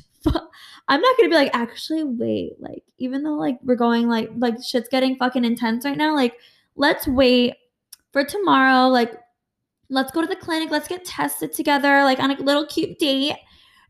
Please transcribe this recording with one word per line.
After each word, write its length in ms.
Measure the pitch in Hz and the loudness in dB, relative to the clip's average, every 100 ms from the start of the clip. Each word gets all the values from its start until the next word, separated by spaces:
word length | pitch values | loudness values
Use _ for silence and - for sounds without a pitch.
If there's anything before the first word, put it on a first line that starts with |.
| - _ | -2 _
fu-, 240 | 320 330 - - - - - | -2 -2 -4 -20 -20 -8 0
I'm 120 | 277 | 2
not 160 | 480 508 | 4 4
gonna 120 | 339 | 4
be 80 | 320 | 4
like, 180 | 277 | 2
'Actually, 480 | 247 226 - - 320 | 0 -4 -8 -6 -4
wait, 520 | 302 233 226 214 175 - | -4 -4 -2 -2 -4 -10
like, 240 | - - - - | -16 -16 -18 -10
even 240 | 254 269 | -6 -4
though, 120 | 302 | -4
like, 240 | 302 311 247 | -2 -2 -2
we're 140 | 254 240 | -2 0
going, 320 | 233 233 233 | 2 2 2
like, 220 | 233 226 233 | 0 -4 -2
like, 200 | 240 226 | -2 -2
shit's 260 | - 254 226 | -4 -4 -2
getting 260 | 262 262 | 0 0
fucking 300 | 262 247 254 | 0 -2 0
intense 400 | 233 240 233 233 | 0 0 -2 -2
right 120 | 277 277 | -4 -2
now, 160 | 302 | 0
like, 200 | 302 247 - _ _ _ | 2 0 -2 _ _ _
let's 320 | - - - - | -2 0 0 -2
wait 480 | 254 254 247 240 - _ _ _ - _ | 2 4 4 2 -2 _ _ _ -20 _
for 120 | 269 | -4
tomorrow, 640 | 277 415 359 269 262 262 254 | -4 -2 2 4 6 6 4
like, 240 | 254 233 - _ _ _ _ _ _ - | 4 0 -4 _ _ _ _ _ _ -6
let's 240 | 262 262 | -4 -2
go 80 | 330 | -2
to 60 | 330 | -4
the 100 | 370 | -4
clinic, 340 | - 320 311 | -6 -6 -4
let's 180 | 302 - | -6 -6
get 160 | 359 | -10
tested 480 | 359 - 285 - 311 | -10 -6 -6 -6 -8
together, 500 | - 302 285 285 277 | -6 0 0 4 4
like, 160 | 277 262 | 4 2
on 100 | 269 | 0
a 120 | 277 | -2
little 240 | 277 285 294 | 0 0 -2
cute 320 | - 320 - | -4 -6 -2
date. 380 | 302 269 285 - _ _ _ _ _ | -2 0 -2 -6 _ _ _ _ _